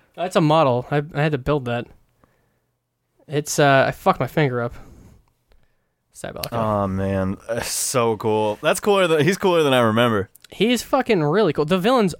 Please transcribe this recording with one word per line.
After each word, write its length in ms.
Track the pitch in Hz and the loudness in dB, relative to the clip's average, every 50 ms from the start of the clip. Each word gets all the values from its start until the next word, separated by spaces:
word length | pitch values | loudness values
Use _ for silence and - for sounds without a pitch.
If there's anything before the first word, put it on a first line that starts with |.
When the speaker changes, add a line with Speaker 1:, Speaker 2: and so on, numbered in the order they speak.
| _ _ _ | _ _ _
Speaker 1:
That's 200 | - 170 185 - | -8 -8 -2 0
a 60 | 202 | 2
model. 440 | 165 151 156 160 156 131 120 123 123 - | 2 4 4 4 4 2 2 0 -2 -4
I, 100 | 147 147 147 160 - | -4 -4 -4 -4 -4
I 60 | 143 | -4
had 100 | 147 160 | -2 -2
to 60 | 151 135 | -2 -2
build 260 | 127 143 151 147 127 | -2 -2 -2 -2 -2
that. 220 | 120 117 120 - - - - _ _ _ _ _ _ _ _ _ _ _ _ _ _ _ _ _ _ _ _ _ _ _ _ _ - | -4 -6 -6 -8 -10 -16 -20 _ _ _ _ _ _ _ _ _ _ _ _ _ _ _ _ _ _ _ _ _ _ _ _ _ -8
It's, 320 | 151 147 147 - - - | -6 -6 -6 -4 0 2
uh, 260 | 147 139 135 135 127 123 | 4 4 6 4 4 2
I 40 | |
fucked 280 | - - - 190 180 - | -2 -2 -2 -2 0 0
my 80 | 165 - | -4 -4
finger 340 | - 165 151 131 123 120 | 0 0 0 0 0 -2
up. 120 | 117 120 - - - - - - - - - _ _ _ _ _ _ _ _ _ _ _ _ _ _ _ _ _ _ _ | -4 -6 -8 -12 -18 -20 -20 -20 -20 -20 -20 _ _ _ _ _ _ _ _ _ _ _ _ _ _ _ _ _ _ _
It's 100 | _ - | _ -16
Diabolico. 280 | - - - - 87 - | -16 -14 -12 -10 -10 -6
Speaker 2:
Oh, 360 | 117 117 110 107 107 101 101 95 | -4 -4 -2 -2 0 0 -2 -2
man. 500 | 95 95 98 98 98 95 95 92 98 - - - | -2 -2 -2 -2 -2 -2 -2 -2 -4 -6 -8 -8
That's 240 | 117 120 - - | -6 -6 -6 -6
so 460 | - - - - - 127 117 117 110 98 | -6 -6 -6 -4 -2 0 0 0 0 -2
cool. 400 | - 110 107 107 107 107 104 - | -2 -2 0 0 0 -2 -4 -2
That's 180 | - 156 202 - | -2 -2 -2 0
cooler 280 | - 214 202 196 185 165 | 0 0 2 2 2 2
than, 160 | 160 151 147 | 2 2 2
he's 120 | 180 196 - | 2 0 2
cooler 260 | - 190 175 165 156 | 0 2 2 2 4
than 100 | 139 131 | 4 4
I 60 | 127 | 4
remember. 500 | 117 110 107 113 123 120 110 101 92 - - _ - - | 4 4 4 2 2 2 2 0 -2 -4 -10 _ -20 -16
Speaker 1:
He's 320 | - - 190 233 247 226 | -4 -2 0 0 0 0
fucking 420 | - - - 269 247 - 220 175 151 | -2 -2 -2 0 0 2 2 2 2
really 280 | 147 156 208 220 165 139 | 2 2 2 2 2 0
cool. 100 | - 147 | 0 0
The 120 | 151 185 185 | 0 0 0
villains 380 | 170 226 269 247 208 175 151 - | 2 2 2 2 2 0 -2 -2